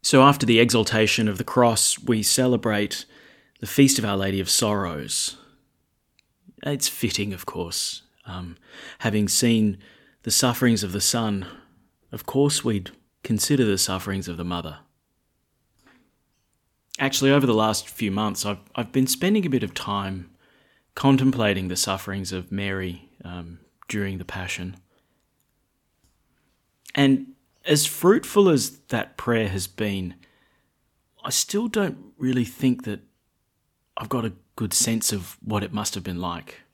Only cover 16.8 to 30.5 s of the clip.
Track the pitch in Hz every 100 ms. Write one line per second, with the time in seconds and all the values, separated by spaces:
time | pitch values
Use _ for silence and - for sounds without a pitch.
16.8 | _ - 135 135 139 143 135 110 107 104
17.8 | - - 107 98 107 101 104 98 _ -
18.8 | 113 135 131 - 180 214 180 127 104 -
19.8 | - 101 98 95 90 _ _ _ _ _
20.8 | _ - 135 135 131 120 107 95 92 90
21.8 | - 95 - 98 92 92 90 98 101 95
22.8 | 92 87 - _ 85 87 85 85 _ _
23.8 | - 107 98 95 87 95 92 - 90 95
24.8 | _ _ _ _ _ _ _ _ _ _
25.8 | _ _ _ _ _ _ _ _ _ _
26.8 | - - 139 135 - - _ _ - 151
27.8 | - - 175 226 - 202 196 147 - -
28.8 | _ 117 - - - 117 107 95 92 -
29.8 | 107 98 92 85 _ _ _